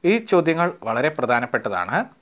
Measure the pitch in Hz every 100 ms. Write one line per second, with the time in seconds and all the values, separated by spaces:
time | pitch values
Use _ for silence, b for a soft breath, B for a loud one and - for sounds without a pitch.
0 | 170 226 226 180 160 165 175 - 113 113
1 | 147 151 120 120 120 120 104 92 90 156
2 | 247 _